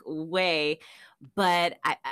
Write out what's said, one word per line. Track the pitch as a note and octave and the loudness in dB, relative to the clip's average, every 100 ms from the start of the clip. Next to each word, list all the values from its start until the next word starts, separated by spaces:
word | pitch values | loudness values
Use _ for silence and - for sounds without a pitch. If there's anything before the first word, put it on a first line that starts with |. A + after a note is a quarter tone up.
way, | - D#3 D#3+ F#3 F3+ D#3+ D3+ D#3 - - - _ C#3 - | -10 -8 -2 0 2 2 0 -4 -10 -20 -20 _ -8 0
but | F#3 F3 F3 - | 2 4 2 0
I, | D#3 - C3 | -4 -4 -6